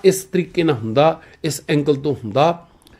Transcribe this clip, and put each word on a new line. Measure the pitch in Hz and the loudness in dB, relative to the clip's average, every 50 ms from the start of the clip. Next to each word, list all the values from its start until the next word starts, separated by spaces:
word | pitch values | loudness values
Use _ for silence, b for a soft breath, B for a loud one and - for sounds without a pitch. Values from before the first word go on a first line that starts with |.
| - | 2
ਇਸ | 190 185 - - | 2 2 2 -4
ਤਰੀਕੇ | - - 185 160 - - 170 | -4 -4 -4 -4 -2 -2 -2
ਨਾਲ | 165 160 139 | 0 0 0
ਹੁੰਦਾ, | 107 113 110 110 139 151 160 160 b b b b b b | -2 -4 -2 0 2 2 2 2 b b b b b b
ਇਸ | 151 139 - - - | -6 -6 -6 -4 -2
ਐਂਗਲ | 151 147 143 151 143 | -2 0 2 0 0
ਤੋਂ | 135 143 151 131 | 0 0 -4 -4
ਹੁੰਦਾ | 113 117 107 101 131 151 170 170 170 - _ _ _ _ b b | -4 -6 -4 0 2 2 2 0 -4 -10 _ _ _ _ b b